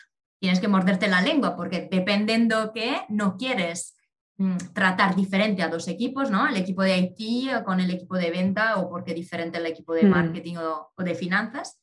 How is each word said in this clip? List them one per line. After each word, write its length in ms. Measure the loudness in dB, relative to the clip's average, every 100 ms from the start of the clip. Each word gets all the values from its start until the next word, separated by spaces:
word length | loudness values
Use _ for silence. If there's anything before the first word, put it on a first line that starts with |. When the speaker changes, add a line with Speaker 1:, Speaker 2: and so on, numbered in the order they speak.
| -20 _ _ -4
Speaker 1:
tienes 180 | 2 2
que 80 | 4
morderte 400 | 4 4 2 2
la 140 | 2
lengua, 340 | 2 2 0 -2
porque 320 | -4 -6 -2
dependiendo 840 | 0 2 2 2 4 4 2 -2
que 280 | -4 -4 -4 -2
no 280 | 0 0 0
quieres, 580 | -2 0 -2 -4 -10 -16 _ _ _ -2
mm, 200 | -2 -2 -4
tratar 420 | 0 0 4 2 2
diferente 460 | 2 2 2 0
a 80 | -2
dos 180 | -2 -4
equipos, 440 | -4 -2 -2 0
¿no? 160 | 2 2
El 100 | 0
equipo 240 | -2 0
de 160 | 2 4
I 160 | 0 -2
T 400 | -4 -2 -2 -2
o 80 |
con 160 | -2 0
el 120 | 0
equipo 260 | -2 -4 -2
de 140 | -2
venta, 460 | 0 0 2 0 0
o 120 | -2
porque 240 | -6 -8
diferente 460 | -8 -6 -6 -6 -4
el 80 | -6
equipo 260 | -6 -2
de 100 | 4
Speaker 2:
Mm. 60 | 6
Speaker 1:
marketing 460 | 6 2 -2 -8 -6
o, 340 | -6 -6 -8 -6
o 80 |
de 120 | -4 -4
finanzas. 640 | -2 -2 -2 -8 -12 -8